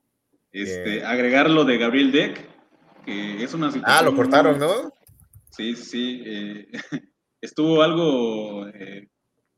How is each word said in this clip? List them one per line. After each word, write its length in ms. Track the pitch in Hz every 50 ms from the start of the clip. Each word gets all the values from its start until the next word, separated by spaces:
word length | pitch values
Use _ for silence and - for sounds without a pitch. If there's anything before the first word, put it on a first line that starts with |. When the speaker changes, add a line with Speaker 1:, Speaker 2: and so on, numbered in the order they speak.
| _ _ _ _ _ _ _ _ _ _ -
Speaker 1:
Este, 460 | 98 101 95 92 90 90 107 107 113
Speaker 2:
Eh. 60 | -
Speaker 1:
agregar 440 | 110 120 123 123 123 127 139 147 160
lo 140 | 160 156 147
de 140 | 131 123 113
Gabriel 340 | 117 117 117 139 139 135 131
Deck, 360 | 143 190 208 - - - - - _ _ _ _ _ _ _ _ _ -
que 380 | - 104 101 104 104 101 104 120
es 120 | 135 -
una 140 | 165 156 147
Speaker 2:
Ah, 40 | 135
Speaker 1:
situación 320 | 127 - 117 131 156 165
Speaker 2:
lo 100 | 147 135
cortaron, 420 | 135 120 131 135 143 143 156 143 139
Speaker 1:
muy 80 | 147
Speaker 2:
¿no? 260 | 160 196 240 320 320 - _ _ _ - _ - _ _ - _ _
Speaker 1:
Sí, 240 | _ - 110 117 117
sí, 80 | - -
sí, 380 | - - 120 123 123 123 123 113
eh, 420 | 110 107 104 104 101 104 104 101 _ -
<laughs> 400 | 113 - - 143 123 - _ _ _ _ _ _ -
estuvo 420 | - 143 - - 151 160 160 156 156
algo, 840 | 160 160 170 170 156 139 123 120 113 110 107 107 107 104 101 101 104
eh, 400 | 101 98 98 98 98 101 101 _ _ _ _ _ _ _ _ _ _